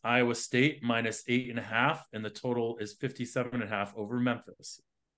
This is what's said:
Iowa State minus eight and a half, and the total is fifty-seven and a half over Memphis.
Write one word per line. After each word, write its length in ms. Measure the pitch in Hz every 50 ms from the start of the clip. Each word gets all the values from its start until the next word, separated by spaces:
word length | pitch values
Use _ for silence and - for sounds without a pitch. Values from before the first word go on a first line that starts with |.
| -
Iowa 300 | 117 120 127 123 120 117
State 480 | - - - - 123 135 151 147 -
minus 420 | 120 120 113 117 117 110 107 - -
eight 240 | 123 120 127 123 120
and 80 | 117 117
a 40 |
half, 420 | 101 107 110 117 131 147 160 147 - _
and 120 | 110 110 110
the 60 | 104
total 460 | - - - 123 120 120 113 117 117 -
is 140 | 104 104 -
fifty-seven 600 | - 135 123 - - 120 - - 131 123 120 123
and 100 | 120 107
a 20 |
half 260 | 104 107 98 101 101 -
over 240 | 113 104 104 123 123
Memphis. 600 | 123 123 113 - - 92 - - - - - - _ _ _ _ _ _ _